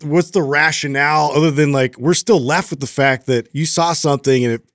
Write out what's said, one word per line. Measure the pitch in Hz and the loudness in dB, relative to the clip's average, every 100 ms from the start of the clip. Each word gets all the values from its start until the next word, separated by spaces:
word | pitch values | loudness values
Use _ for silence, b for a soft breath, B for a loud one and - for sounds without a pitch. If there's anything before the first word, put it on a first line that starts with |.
what's | 147 165 170 | -2 -2 0
the | 196 | -2
rationale | 139 143 156 151 147 139 143 156 151 | 0 2 0 0 -4 -2 0 2 0
other | 139 160 | 2 2
than, | 143 147 | 2 2
like, | 135 131 - | 2 -2 -2
we're | 135 | -2
still | 175 - 190 | 0 2 2
left | 123 170 - | 2 -2 -4
with | 139 | -8
the | 135 | -8
fact | - 139 127 - | 0 0 0 -2
that | 123 117 | -2 -2
you | 139 160 | -6 -4
saw | - 170 | -2 -2
something | 165 151 139 139 131 | -2 -2 0 0 0
and | 120 | 0
it | 117 _ | -4 _